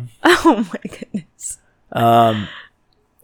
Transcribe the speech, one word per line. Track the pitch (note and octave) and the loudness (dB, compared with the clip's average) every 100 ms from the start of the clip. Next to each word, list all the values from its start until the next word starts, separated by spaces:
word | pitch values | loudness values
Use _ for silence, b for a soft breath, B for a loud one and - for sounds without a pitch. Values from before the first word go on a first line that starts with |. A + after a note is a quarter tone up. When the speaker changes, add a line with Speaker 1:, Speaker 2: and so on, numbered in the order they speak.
| B2 | -14
Speaker 1:
<laughs> | _ | _
Oh | D#4+ F4+ E4 A#3 G3 | 0 2 2 0 -2
my | - - | -10 -14
goodness. | - - G3 - _ - - _ _ _ | -16 -12 -12 -12 _ -18 -18 _ _ _
Speaker 2:
Um, | - A#2 A#2 A#2 A2 F#2+ B B _ _ _ _ _ | 0 4 4 4 0 -6 B B _ _ _ _ _